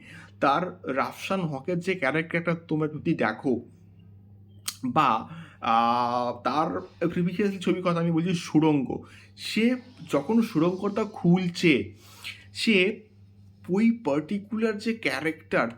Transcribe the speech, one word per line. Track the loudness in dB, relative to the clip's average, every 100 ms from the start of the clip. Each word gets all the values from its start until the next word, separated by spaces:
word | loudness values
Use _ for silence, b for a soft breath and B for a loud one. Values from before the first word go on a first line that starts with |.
| B B B -2
তার | 2 2 -2 -6
রাফসান | -6 -2 -2 -4 -4 -2
হকের | -2 -4 -4 -4
যে | -2
ক্যারেক্টারটা | -2 0 0 -2 -2 -2
তোমরা | -4 -2 -2 -2
যদি | -2 -2
দেখো | 0 0 0 0 -2 -4 -20 -20 -20 -20 -20 -20 -20 -20 -16 -12 -8
বা, | -2 2 2 2 -2 B B B
আহ, | 0 2 4 2 0 0 -2 -4
তার | -2 0 -2 -4 -8 -4 -2
প্রিভিয়াস | 0 -2 0 -2 0
ছবির | -2 0
কথা | 0 0
আমি | 2
বলছি | 0 0
সুড়ঙ্গ, | -2 2 4 4 4 0 -6 B B B B
সে | -6 0 2 0 -6 -18 -4
যখন | -2 2 2
সুড়ঙ্গটা | 2 2 2 2 -2 -2
খুলছে, | -4 0 4 4 4 0 4 4 0 -10 B B B B B
সে | -4 2 4 4 0 -10 -20 -20 -20 -20 -14 -4
ওই | 2 4 2
পার্টিকুলার | 0 -2 -2 -6 -6 -2 -2 -2
যে | -4
ক্যারেক্টার | -2 -2 -2 -4 -6 -2 0 0